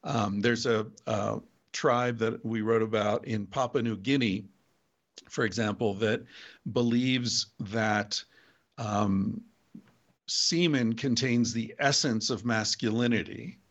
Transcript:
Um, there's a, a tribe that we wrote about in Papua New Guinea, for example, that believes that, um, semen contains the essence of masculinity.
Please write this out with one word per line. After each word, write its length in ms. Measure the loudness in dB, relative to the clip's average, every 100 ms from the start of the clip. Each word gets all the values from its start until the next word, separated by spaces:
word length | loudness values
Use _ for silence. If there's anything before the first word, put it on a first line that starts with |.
| -2
Um, 340 | 0 0 2
there's 260 | 2 2 2
a, 220 | 0 -2 -10 -4
a 360 | -2 -2 -4 -10 _ _
tribe 440 | -2 2 2 0 0
that 260 | -2 -2 -4
we 160 | -2
wrote 200 | 2 2
about 440 | 2 2 2 0 -2
in 200 | -4 -4
Papua 380 | -4 -2 0
New 140 | -2 -2
Guinea, 480 | 0 2 2 -2 -6 _ _ _ _ _ _ -20 -10
for 160 | -2
example, 500 | -2 0 -2 0 -2 0
that 280 | 0 0 -4 -20 -20 -12 -4
believes 760 | 0 2 2 2 0 0 -2 -4 _
that, 640 | -6 0 2 2 0 -6 -8 -20 -20 _ _ -8
um, 640 | -2 0 2 2 0 -4 -12 _ _ -20 -20 _ _ _ -6
semen 680 | -2 0 2 4 4 2
contains 580 | 0 0 0 2 2 2
the 240 | 0 -6 0
essence 500 | 2 2 2 0 -2
of 160 | -4 0
masculinity. 1120 | 0 0 -2 0 2 2 2 -2 -10 -12 -16 _